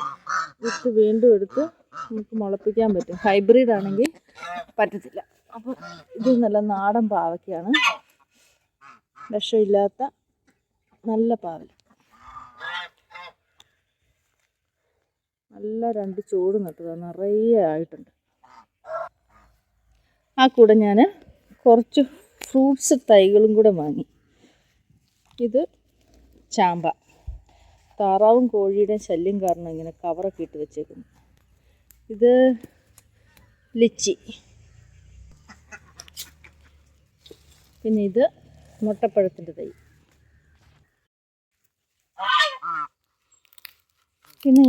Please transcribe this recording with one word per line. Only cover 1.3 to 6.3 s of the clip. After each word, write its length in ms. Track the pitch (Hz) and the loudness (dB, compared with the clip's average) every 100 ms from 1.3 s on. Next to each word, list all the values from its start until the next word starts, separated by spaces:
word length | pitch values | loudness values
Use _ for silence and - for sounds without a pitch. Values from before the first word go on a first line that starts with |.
| 208 | 4
എടുത്ത് 260 | 196 254 320 - _ 165 - | 0 -6 -8 -10 _ -18 -14
നമുക്ക് 280 | 220 208 226 | -14 -10 -8
മുളപ്പിക്കാൻ 480 | 196 196 214 214 220 185 | -6 -6 -4 0 0 -2
പറ്റും. 260 | 160 180 214 | -6 -6 -2
ഹൈബ്രിഡ് 460 | 202 196 240 240 208 | 2 4 6 4 0
ആണെങ്കിൽ 320 | 196 196 294 - _ - - 175 - - | -2 -2 -2 -4 _ -20 -16 -14 -12 -4
പറ്റത്തില്ല. 420 | 208 202 247 - - _ _ 233 | -4 -6 -16 -18 -20 _ _ -18
അപ്പം 180 | 233 262 - 698 571 508 | -14 -14 -16 -20 -18 -6
ഇത് 100 | 233 | 0